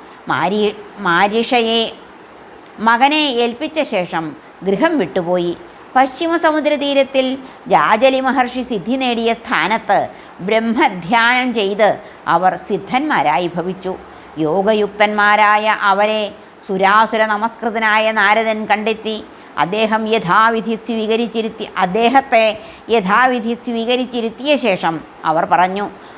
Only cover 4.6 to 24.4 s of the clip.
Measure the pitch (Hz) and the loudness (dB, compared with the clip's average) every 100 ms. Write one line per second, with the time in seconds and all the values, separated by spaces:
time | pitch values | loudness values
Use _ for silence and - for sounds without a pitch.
4.6 | 180 196 320 302 202 190 170 180 175 - | -2 0 0 0 -2 -2 -2 -2 -2 -6
5.6 | - - - 254 269 - 330 330 330 302 | -12 -20 -4 0 0 0 -2 0 2 2
6.6 | 294 294 285 277 269 269 262 262 - - | 0 0 0 0 0 0 0 -2 -10 -14
7.6 | - 190 151 220 262 262 262 269 247 247 | 0 2 4 4 4 2 0 0 -2 -2
8.6 | 247 214 160 262 254 233 233 226 - 185 | -6 -4 -2 -2 -2 -2 -2 -2 -2 0
9.6 | 170 220 226 185 123 - - - 180 220 | 0 0 0 0 0 -6 -20 -10 -2 0
10.6 | 226 220 302 185 170 233 233 254 254 226 | 0 2 0 0 -2 2 2 2 0 -2
11.6 | 196 202 208 - - - - 165 185 175 | -2 2 2 0 -6 -10 -2 2 2 0
12.6 | - 196 - 254 302 220 147 160 175 170 | -4 -6 -4 -4 0 0 2 0 -2 -4
13.6 | 175 185 185 185 - - - - 156 185 | -6 -6 -8 -10 -12 -20 -14 -4 -2 0
14.6 | 196 220 208 202 208 208 208 208 208 214 | 2 0 0 0 0 2 2 4 4 2
15.6 | 214 208 202 196 214 214 208 - - - | 2 0 0 2 0 -2 -6 -10 -20 -18
16.6 | - 190 190 214 226 226 220 208 220 - | -8 0 4 4 4 2 0 0 -4 -4
17.6 | 240 220 220 214 220 220 202 214 220 220 | -6 -2 2 2 2 2 2 4 2 -2
18.6 | 214 208 214 220 220 214 - - - - | -2 -2 -2 -4 -4 -8 -10 -20 -12 -4
19.6 | 156 208 220 220 220 220 170 196 226 226 | -2 0 0 0 0 -2 2 4 4 2
20.6 | 202 240 - 226 214 226 233 226 220 220 | -2 -4 -4 -4 -2 -2 -2 -4 -6 -6
21.6 | - - 190 202 233 269 262 226 220 214 | -10 -4 -2 2 4 4 4 4 2 0
22.6 | - - - 226 185 214 262 247 220 233 | -10 -14 -2 0 2 4 4 2 -2 -6
23.6 | 247 233 226 247 254 240 226 - | -4 -4 -2 -2 -2 -4 -6 -4